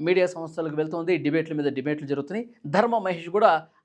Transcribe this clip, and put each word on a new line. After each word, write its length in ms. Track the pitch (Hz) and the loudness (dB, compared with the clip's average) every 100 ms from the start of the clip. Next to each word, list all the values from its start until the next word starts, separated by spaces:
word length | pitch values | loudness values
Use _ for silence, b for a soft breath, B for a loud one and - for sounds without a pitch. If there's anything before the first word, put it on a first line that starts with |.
మీడియా 260 | 156 185 180 | 0 2 2
సంస్థలకు 500 | 175 160 170 160 151 | -2 -10 -6 -4 -2
వెళ్తోంది. 400 | 156 170 165 175 | -4 -4 -2 0
డిబేట్ల 360 | 143 160 160 | 2 0 0
మీద 200 | 151 143 | -2 -2
డిబేట్లు 340 | 131 135 151 143 | -2 -4 -6 -4
జరుగుతున్నాయి. 440 | 139 143 202 240 B 151 | -6 -4 -8 -10 B -2
ధర్మ 320 | 175 233 226 | 2 2 2
మహేష్ 300 | 190 170 170 | -2 -4 -2
కూడా 380 | 196 214 160 156 b | 4 6 4 0 b